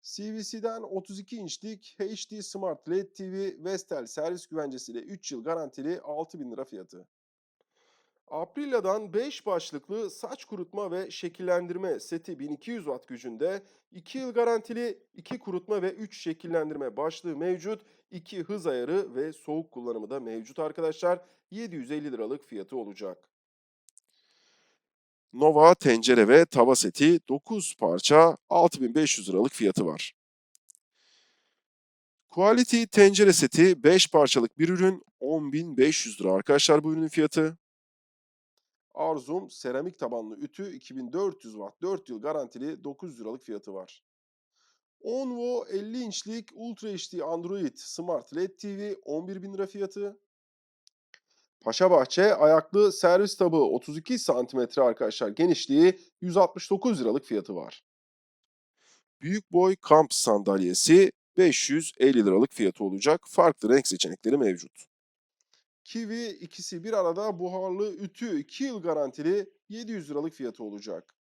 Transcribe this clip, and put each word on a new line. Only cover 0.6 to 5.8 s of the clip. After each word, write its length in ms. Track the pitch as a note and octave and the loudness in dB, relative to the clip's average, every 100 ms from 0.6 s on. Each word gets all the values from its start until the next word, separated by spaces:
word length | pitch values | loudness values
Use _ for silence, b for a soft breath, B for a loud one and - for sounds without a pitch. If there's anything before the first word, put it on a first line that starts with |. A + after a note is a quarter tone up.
| A3+ A3+ | -8 -8
otuz 360 | A3 F#3+ F#3+ G3 | -10 -10 -10 -18
iki 180 | G3 A#3 | -16 -14
inçlik 600 | F#3 - G#3+ G#3+ - _ | -12 -12 -14 -16 -20 _
H 320 | G3+ G#3+ - | -10 -10 -14
D 120 | G#3+ | -16
Smart 480 | F#3+ G3 F#3+ D3+ - | -14 -10 -8 -8 -6
led 220 | F3+ G3 | -6 -6
T 180 | - F#3+ | -12 -12
V, 320 | F#3+ G3 - | -8 -8 -10
Vestel 420 | E3+ F#3+ - D3+ A#2 | -8 -8 -8 -10 -10
servis 400 | - D#3 F3+ - | -8 -8 -8 -10
güvencesiyle 520 | D#3 C#3+ B2+ - A#2 | -8 -8 -10 -12 -14
üç 340 | - F#3+ - | -14 -16 -12
yıl 120 | C3 | -10
garantili, 560 | A#2+ E3 D3 - | -8 -8 -8 -10